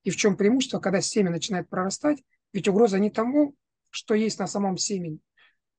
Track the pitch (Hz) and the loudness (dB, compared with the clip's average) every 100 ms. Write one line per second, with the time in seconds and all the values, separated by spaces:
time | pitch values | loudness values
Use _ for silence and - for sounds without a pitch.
0 | 196 - 214 185 202 262 - 170 196 180 | -6 0 2 2 2 2 0 -2 -2 0
1 | - 226 185 170 - 185 175 190 190 - | 0 0 0 0 -4 -6 -4 -4 -4 -2
2 | 294 294 _ _ _ 196 202 190 233 190 | -2 -2 _ _ _ -4 0 4 4 4
3 | 208 - 233 294 294 - _ _ _ - | 0 0 0 2 2 -2 _ _ _ -10
4 | - 214 220 - 185 202 202 180 - 196 | -2 0 0 -2 -4 -2 -2 -2 -4 -4
5 | 170 156 _ _ _ _ _ | -6 -10 _ _ _ _ _